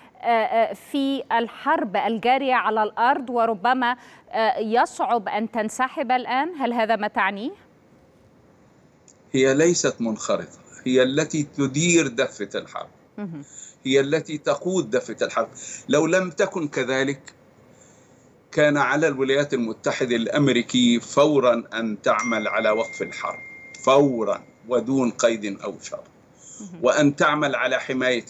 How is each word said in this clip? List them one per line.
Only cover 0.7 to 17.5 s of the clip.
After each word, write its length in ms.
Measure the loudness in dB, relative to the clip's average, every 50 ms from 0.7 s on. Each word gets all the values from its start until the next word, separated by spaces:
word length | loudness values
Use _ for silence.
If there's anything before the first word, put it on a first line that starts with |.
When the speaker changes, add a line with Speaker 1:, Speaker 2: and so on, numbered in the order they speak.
| -2 -8 -12 -6 -4
Speaker 1:
في 300 | -2 -2 -2 -2 -4 -4 -2 -2
الحرب 640 | -2 -2 -2 -6 -6 -2 0 0 0 0 -2 -2
الجارية 580 | -2 -2 0 -2 0 0 2 2 2 2 0 0
على 280 | 0 2 0 0 0 0
الأرض، 480 | -2 0 0 2 2 2 0 -2 -4
وربما، 680 | -2 0 0 0 0 0 0 0 0 2 0 -2 -2 -4 -8 -20 -20 -20 -16 -8
آه، 280 | -4 0 0 0 0 0
يصعب 720 | -2 0 2 2 2 2 0 -4 -2 0 0 0 0 -2
أن 220 | -4 -4 -4 -4
تنسحب 640 | -4 -4 -4 -4 -2 -2 -4 -4 -2 -4 -2 0 0
الآن؟ 360 | 0 0 -2 -2 -2 -2 -2 -4 -4
هل 120 | -2 -2 0
هذا 240 | 0 2 2 2
ما 120 | 0 0 -2
تعنيه؟ 420 | 0 0 0 0 0 -2 -6 -8 -10 -10 -16 _ _ _ _ _ _ _ _ _ _ _ _ _ _ _ _ _ _ _ _ _ _ _ _ _ _ _ _ _ -20 _ _ _ 0
Speaker 2:
هي 220 | 2 4 4 4
ليست 460 | 4 4 4 2 2 0 -2 -2 -2
منخرطة، 580 | -4 -4 -4 -4 -4 -2 -4 -4 -4 -8 -16 -20 -20 -20 -18 -10 -4
هي 180 | 0 4 4 4
التي 400 | 4 2 0 -2 -2 -2 -4 -4
تدير 680 | -4 -2 -2 -2 -2 0 0 0 2 4 2 2 0
دفة 400 | 0 -2 -4 -4 -4 -8 -10 -8 -8
الحرب. 340 | -8 -10 -10 -12 -14 -14 -14 -18 _ _ _ _ -12
Speaker 1:
مهم. 260 | -12 -10 -10 -12 -16 -18 -20 -20 -20 -20 -18 _ -4
Speaker 2:
هي 160 | 0 2 2
التي 380 | 2 2 0 -2 -4 -4 -10 -6
تقود 520 | -2 -2 -2 -2 -2 -2 -2 -2 -2 0
دفة 260 | -2 -2 -2 -4 -6 -4 -4
الحرب. 260 | -4 -2 -4 -4 -6 -8 -16 -18 -16 -16 -14 -4 0
لو 180 | 2 2 2
لم 240 | 4 2 0 0 0
تكن 380 | -2 -2 -2 -2 -2 -4 -6 -4
كذلك 520 | -4 -4 -2 -2 0 0 0 -2 -4 -6 -10 -20 -20 _ _ _